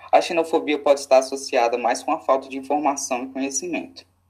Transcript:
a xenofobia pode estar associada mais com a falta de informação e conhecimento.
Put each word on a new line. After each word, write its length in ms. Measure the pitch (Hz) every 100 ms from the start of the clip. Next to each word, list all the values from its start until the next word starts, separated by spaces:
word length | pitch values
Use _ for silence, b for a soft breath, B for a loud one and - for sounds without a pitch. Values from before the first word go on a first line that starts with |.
| B
a 80 | -
xenofobia 580 | - 170 165 160 135 143
pode 220 | 151 139
estar 200 | - 131
associada 580 | 131 135 - 131 117 123
mais 260 | 117 131
com 80 | -
a 80 | 131
falta 300 | - 135 135
de 80 | 135
informação 680 | 135 147 147 139 - 123
e 60 | 131
conhecimento. 760 | 131 135 135 180 151 - - _ _